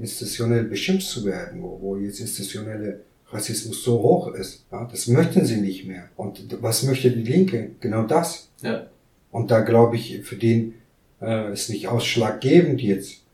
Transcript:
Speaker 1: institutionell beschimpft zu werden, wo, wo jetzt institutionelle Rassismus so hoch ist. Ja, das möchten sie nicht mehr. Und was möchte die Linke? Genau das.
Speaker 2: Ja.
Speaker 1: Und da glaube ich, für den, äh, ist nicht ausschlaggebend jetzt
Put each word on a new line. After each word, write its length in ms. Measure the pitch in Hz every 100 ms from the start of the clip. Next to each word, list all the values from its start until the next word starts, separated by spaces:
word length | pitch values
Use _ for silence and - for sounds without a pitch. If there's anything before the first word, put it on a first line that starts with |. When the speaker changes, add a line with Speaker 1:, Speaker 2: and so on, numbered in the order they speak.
Speaker 1:
institutionell 640 | 113 - - - 117 117
beschimpft 440 | 107 101 - 190 -
zu 160 | 120
werden, 380 | 101 90 87 90
wo, 160 | 87 92
wo 160 | 95 98
jetzt 240 | 101 -
institutionelle 800 | 110 - 98 101 110 107 104 - _ _ -
Rassismus 520 | 107 - 110 113 -
so 160 | 123 117
hoch 320 | 117 175 -
ist. 300 | - - - -
Ja, 160 | 113 117
das 160 | - -
möchten 380 | 131 170 185
sie 160 | 127 110
nicht 260 | 98 92 92
mehr. 220 | 90 - -
Und 460 | 98 - - -
was 200 | 117 117
möchte 260 | 135 127 127
die 120 | 117
Linke? 500 | 113 170 190 113 - -
Genau 240 | 117 110
das. 440 | 110 165 170 - - _
Speaker 2:
Ja. 240 | 113 - - _ _ _ _
Speaker 1:
Und 200 | - -
da 100 | 110
glaube 360 | 110 117 120 117
ich, 240 | - -
für 140 | - -
den, 380 | 113 113 110 - _ _ _ -
äh, 320 | 104 110 104
ist 160 | 101 -
nicht 200 | 101 -
ausschlaggebend 920 | 120 - - 113 - 131 170 160 127
jetzt 440 | 107 95 - - _